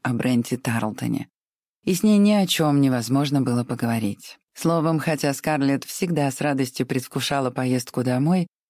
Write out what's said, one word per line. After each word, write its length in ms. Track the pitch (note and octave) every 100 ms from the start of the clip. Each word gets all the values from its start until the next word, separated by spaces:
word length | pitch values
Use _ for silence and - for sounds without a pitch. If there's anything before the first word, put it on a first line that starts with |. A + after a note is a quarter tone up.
о 120 | C3+
Бренте 440 | A#2+ B2+ B2 A#2 B2
Тарлтоне. 680 | - A2+ G#2+ - A#2 A2 - _ _ _ _ _
И 100 | -
с 100 | F3+
ней 140 | G#3+ G#3
ни 140 | G#3
о 160 | G#3 F#3
чем 340 | - D3+ C#3+
невозможно 600 | C#3 B2 A2+ C3+ D3 C#3
было 220 | B2 A#2+
поговорить. 760 | A#2+ A#2 A#2+ A2+ G#2+ G2+ - - _
Словом, 460 | - E3 E3 D#3+ D#3+
хотя 340 | D3 D3+ D3
Скарлетт 500 | C3 D#3+ D3+ C#3 C#3
всегда 480 | - - F#3 D3+ C#3+
с 100 | -
радостью 460 | D3 C3+ B2+ - B2+
предвкушала 640 | C3 - C#3 B2+ C#3 B2+
поездку 520 | C3 B2+ B2+ - -
домой, 440 | B2 B2+ D3+ F#3 E3+ _ _